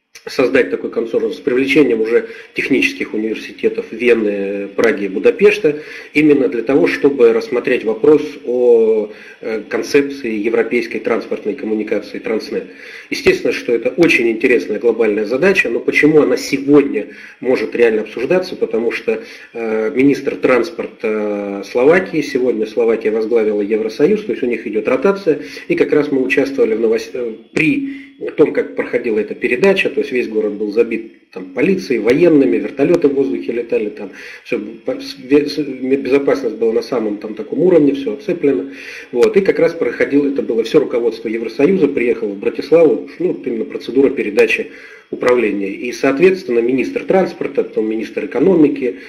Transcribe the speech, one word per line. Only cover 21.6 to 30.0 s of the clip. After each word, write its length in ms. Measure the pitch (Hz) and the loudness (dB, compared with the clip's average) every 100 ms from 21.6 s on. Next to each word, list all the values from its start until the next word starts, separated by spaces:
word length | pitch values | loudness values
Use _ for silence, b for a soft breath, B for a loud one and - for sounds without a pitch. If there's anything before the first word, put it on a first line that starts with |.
| - | -4
Словакии, 520 | 123 135 185 185 160 | 2 4 4 2 -4
сегодня 440 | 139 131 127 110 110 | -2 0 0 0 -2
Словакия 460 | 120 117 110 110 | 0 0 2 0
возглавила 500 | 110 110 117 107 104 | -2 0 0 2 0
Евросоюз, 600 | 101 110 110 - 156 208 | 0 -2 -2 2 2 2
то 80 | - | -2
есть 120 | 110 | -4
у 40 | 123 | -2
них 180 | 113 - | -4 -4
идет 220 | 107 - | -4 0
ротация, 520 | 131 196 196 165 143 B B B | 2 2 0 0 -2 B B B
и 80 | 165 | 0
как 160 | 143 | 2
раз 180 | 151 143 | 2 2
мы 120 | 135 | 0
участвовали 500 | 123 - 127 - 113 | 0 0 0 2 0
в 60 | 110 | 2
новос-, 320 | 113 113 - | 0 0 -4
э, 200 | 127 117 110 - | -8 -8 -10 -8
при 520 | - 156 139 - - - - | -2 0 0 -4 -10 -16 -12
о 120 | 143 | -6
том, 220 | - 143 | 2 2
как 220 | - - - | 2 -4 -4
проходила 440 | - 120 120 107 | -4 -2 -2 -2
эта 160 | 104 104 | -2 -4
передача, 540 | 123 123 196 190 151 | -2 2 2 2 0
то 100 | |
есть 120 | - | -2